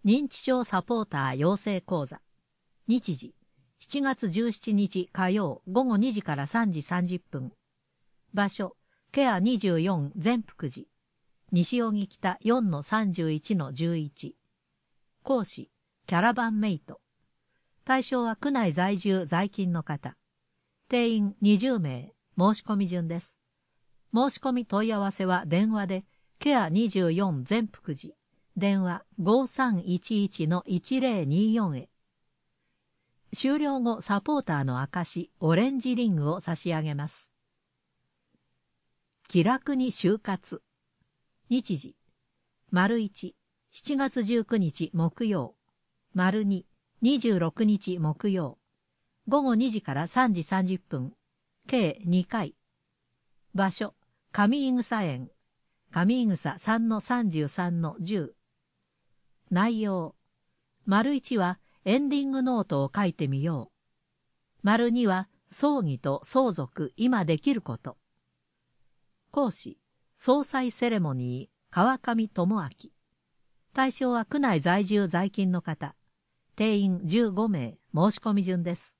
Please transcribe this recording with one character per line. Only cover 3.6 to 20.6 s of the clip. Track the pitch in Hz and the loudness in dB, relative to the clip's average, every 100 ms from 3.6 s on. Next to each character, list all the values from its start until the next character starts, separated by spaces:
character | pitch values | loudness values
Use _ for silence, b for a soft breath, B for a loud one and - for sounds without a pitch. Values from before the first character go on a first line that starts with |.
| _ _ | _ _
七 | - 285 | -8 -2
月 | 269 262 214 | -2 0 -2
十 | 175 233 | 0 -2
七 | 202 - | -2 0
日 | 208 196 185 180 | 2 2 -2 -6
火 | - 185 | -2 0
曜 | 208 175 123 - | 0 0 -4 -2
午 | 196 | 0
後 | 262 208 | 2 2
二 | 254 | 2
時 | 208 | -2
か | - 139 | -4 -4
ら | 139 | -2
三 | 233 220 | 0 0
時 | 160 | -2
三 | - 180 175 | -4 -2 -2
十 | 180 | -4
分。 | _ 143 127 _ _ _ _ _ _ _ _ | _ -10 -10 _ _ _ _ _ _ _ _
場 | 196 202 | -2 -2
所、 | - 190 - _ _ _ | -2 -8 -10 _ _ _
ケ | - 269 | 2 2
ア | 190 | 4
二 | 208 240 | 2 2
十 | 196 170 | 2 2
四 | 175 180 143 185 | 2 0 -2 -2
善 | 170 240 | 0 0
福 | 214 - 143 | -4 -8 -8
寺。 | - - _ _ _ _ _ _ | -8 -18 _ _ _ _ _ _
西 | 175 170 247 | 0 2 0
荻 | 226 208 196 | 0 -2 -4
北 | - 190 180 | -4 -4 -2
四 | 214 254 214 | 0 2 2
の | 147 | -2
三 | 147 220 208 | -2 0 0
十 | 170 160 | 0 -2
一 | 156 - 196 | -2 -2 -2
の | 139 | -2
十 | 131 165 165 | -2 -2 -2
一。 | 147 - - - _ _ _ _ _ _ _ _ | -4 -10 -16 -16 _ _ _ _ _ _ _ _
講 | - 262 | 0 0
師、 | 196 - - _ _ _ - | 0 -10 -18 _ _ _ -2
キ | 170 | 2
ャ | |
ラ | 220 | 2
バ | 240 226 | 2 -2
ン | 214 | 0
メ | 214 | 0
イ | 160 | -2
ト。 | - - _ _ _ _ _ _ _ _ - | -8 -20 _ _ _ _ _ _ _ _ 0
対 | 262 | 0
象 | 247 254 | 0 -2
は | 233 220 | -2 -2
区 | 285 | -2
内 | 269 202 | 0 0
在 | 156 185 202 | 0 0 0
住 | 202 190 160 | 0 0 0
在 | 170 202 | -2 -2
勤 | - 180 | -2 -2
の | 170 | -2
方。 | - 147 135 - _ _ _ _ | -4 -8 -8 -16 _ _ _ _